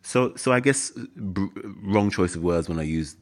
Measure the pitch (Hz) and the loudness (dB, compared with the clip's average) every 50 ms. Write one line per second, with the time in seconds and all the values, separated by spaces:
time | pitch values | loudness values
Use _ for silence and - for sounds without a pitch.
0 | _ - - 127 127 120 - - - 135 127 123 123 139 135 135 - - - - | _ 0 2 2 2 2 0 -2 0 2 2 4 4 4 2 2 -2 -6 -8 -12
1 | - - _ - 110 98 90 92 98 - - - - 104 98 90 - 95 101 107 | -14 -14 _ -8 -8 -4 0 0 -2 -2 -4 -10 -14 -14 -14 -10 -4 2 2 4
2 | 101 104 - - 92 87 - 85 82 87 85 85 80 - 85 80 78 76 80 80 | 4 2 2 2 0 0 0 0 0 2 2 2 0 -2 -2 -2 -2 0 0 0
3 | 78 73 - _ | -2 -4 -8 _